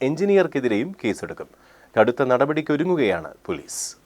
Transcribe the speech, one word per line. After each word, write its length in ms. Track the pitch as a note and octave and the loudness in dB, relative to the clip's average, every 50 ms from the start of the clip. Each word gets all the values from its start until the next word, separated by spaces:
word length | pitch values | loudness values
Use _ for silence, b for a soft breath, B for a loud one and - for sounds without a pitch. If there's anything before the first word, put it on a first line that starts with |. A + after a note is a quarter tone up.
എഞ്ചിനീയർക്കെതിരെയും 920 | C3 C3 D#3 D#3 G3 G3+ G3+ G3 F3 D#3+ - C#3+ B2+ A#2+ G#2+ G2+ B2+ - - - - | -2 -2 -2 0 0 2 4 4 2 2 0 -2 0 0 0 0 -2 -4 -6 -4 -4
കേസെടുക്കും. 440 | A2+ F#2 - - D#2+ D#2+ - D#2+ - - b b b b b b b b | -4 -4 -4 -6 -12 -12 -12 -14 -16 -18 b b b b b b b b
കടുത്ത 280 | A2+ G#2+ A#2 A#2+ - C#3 | 4 4 4 4 2 2
നടപടിക്കൊരുങ്ങുകയാണ് 1120 | B2+ B2+ B2 C#3 D3 D#3 D#3 D3+ - D3+ D3 E3 F#3 F3+ D#3+ C3 G2+ F2+ E2 D#2+ D2 - - - | 2 4 4 2 2 0 -2 -2 0 0 0 0 0 0 2 2 2 0 0 -4 -8 -14 -12 -10
പോലീസ്. 360 | - F2 - - - - - - - - - _ | -8 -8 -8 -8 -10 -10 -10 -10 -10 -12 -16 _